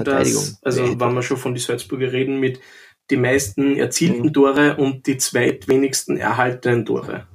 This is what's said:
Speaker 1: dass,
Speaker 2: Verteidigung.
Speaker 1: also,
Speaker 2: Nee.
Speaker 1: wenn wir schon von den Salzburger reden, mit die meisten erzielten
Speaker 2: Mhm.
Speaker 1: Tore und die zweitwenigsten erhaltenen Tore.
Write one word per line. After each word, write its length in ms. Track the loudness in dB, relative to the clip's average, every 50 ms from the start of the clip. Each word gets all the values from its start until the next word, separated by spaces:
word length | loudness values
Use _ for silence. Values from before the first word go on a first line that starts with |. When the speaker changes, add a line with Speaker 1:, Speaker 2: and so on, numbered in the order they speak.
| 0
Speaker 1:
dass, 40 |
Speaker 2:
Verteidigung. 500 | 0 0 0 2 0 0 -2 -2 -4 -8 -6
Speaker 1:
also, 220 | -4 -2 -2 0 0
Speaker 2:
Nee. 120 | 0 0 0
Speaker 1:
wenn 140 | 0 0 0
wir 80 | -2 -2
schon 140 | -2 -4
von 160 | -4 -4 -4 -4
den 80 | -4
Salzburger 500 | -4 -4 -4 -6 -6 -8 -6 -4 -4 -2
reden, 280 | 0 -2 -2 -2 0 0
mit 200 | -2 -2 -2 -6 -12 -20 -20 -20 -20 -20 _ _ _ -2
die 80 | 0
meisten 600 | 0 2 2 2 0 0 -2 -2 0 0 2 2
erzielten 500 | 2 0 -2 0 2 2 2 2 2 0
Speaker 2:
Mhm. 60 | 2 4
Speaker 1:
Tore 420 | 6 4 6 6 4 4 4 4
und 300 | 2 0 0 -2 -2 -4
die 100 | -4 -2
zweitwenigsten 1000 | -2 -2 -2 0 0 2 0 0 -2 0 0 2 2 2 0 -2 -4 -4 -4 -4
erhaltenen 680 | -2 -2 -2 0 0 0 -2 -2 -2 0 0 0 0 0
Tore. 420 | -2 -4 -4 -4 -6 -10 -10 -12 -16